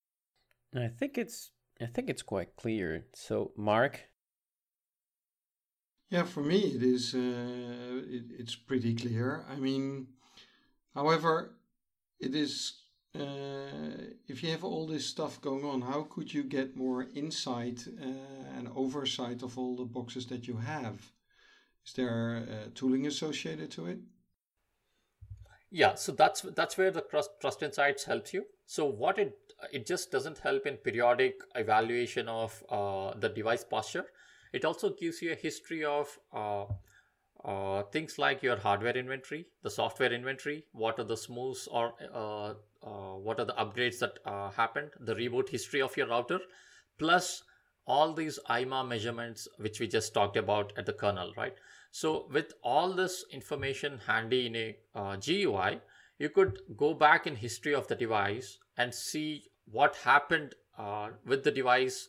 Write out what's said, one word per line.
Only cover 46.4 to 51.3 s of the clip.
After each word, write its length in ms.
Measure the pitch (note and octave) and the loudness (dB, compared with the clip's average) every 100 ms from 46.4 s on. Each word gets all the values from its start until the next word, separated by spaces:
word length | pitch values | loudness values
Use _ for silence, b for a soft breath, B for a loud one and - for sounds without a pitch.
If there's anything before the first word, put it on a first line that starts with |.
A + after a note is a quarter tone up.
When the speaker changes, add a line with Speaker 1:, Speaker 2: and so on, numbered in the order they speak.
| - B B B B - | -4 B B B B -2
Speaker 3:
plus 440 | D#3+ F3+ F3+ - - b b _ - | 4 4 4 -6 -12 b b _ 2
all 260 | C3+ D#3 | 6 6
these 260 | D#3+ D#3 C#3 - | 4 -4 -4 0
ima 340 | A#2 C3 C3 | 0 2 -2
measurements, 640 | B2+ A#2 A2+ A#2 A#2 A2 - - | -2 -2 -2 -4 -8 -10 -14 -6
which 220 | G#2+ - | -6 -2
we 80 | A2+ | 0
just 260 | A2+ - | 2 2
talked 220 | A#2 G2+ A2+ | 4 4 4
about 380 | G2 G#2 G2+ - | 2 2 2 -4
at 100 | G2+ | -4
the 60 | |
kernel, 400 | G2+ G#2 F#2+ F2+ | 0 0 0 -4